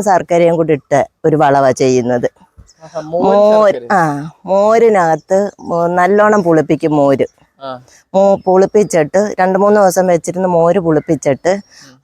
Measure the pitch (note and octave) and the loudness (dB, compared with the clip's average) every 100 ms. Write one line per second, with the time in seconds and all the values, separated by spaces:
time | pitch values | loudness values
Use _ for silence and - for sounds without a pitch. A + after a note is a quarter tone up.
0 | G3+ F3 - E3+ E3+ E3 D#3+ C#3+ - C#3 | 2 0 0 0 2 0 -2 -2 -2 -2
1 | - _ D#3+ D3+ D3 C#3 C3+ B2 C3 B2+ | -2 _ -2 0 2 2 2 0 0 0
2 | A#2+ A#2+ C3 _ _ _ - _ D#3+ E3 | 0 -2 -4 _ _ _ -20 _ -16 -14
3 | D#3 F3 F#3+ G3+ G#3+ G#3+ G#3 B2+ A#2+ G3 | -8 -2 0 2 4 4 2 -2 -2 -2
4 | D#3+ C#3+ D#3+ - F3+ G3 G#3+ A3+ A#3 G3 | 0 -4 -10 -14 -4 0 2 2 2 2
5 | E3 D#3 - F#3+ G3+ - - E3+ E3+ F3+ | 0 -2 -2 -2 -2 -8 -6 -4 -2 0
6 | F3+ G#3 G#3 G#3 E3+ D#3+ D3 D3+ D#3+ D3+ | 0 2 2 2 2 0 0 -2 -2 0
7 | C#3 C3 B2+ _ _ _ C3+ B2+ _ _ | 0 0 -2 _ _ _ -16 -16 _ _
8 | _ F#3+ G3 F#3+ F#3+ F#3 F#3 G#3 F#3+ F3 | _ 0 2 0 0 0 0 -2 0 -2
9 | D3+ F#3+ G#3 - F#3 F#3+ G3+ G#3 F#3+ F#3+ | 0 -2 -4 -2 -2 0 2 2 2 0
10 | F#3 E3+ - F3+ F#3 E3+ E3 F#3+ E3 D3+ | 0 -2 -2 -4 -2 0 2 0 0 -2
11 | - D#3 D3 C3 E3 G3+ - - - - | -2 -4 -2 -2 -2 -4 -8 -20 -20 -8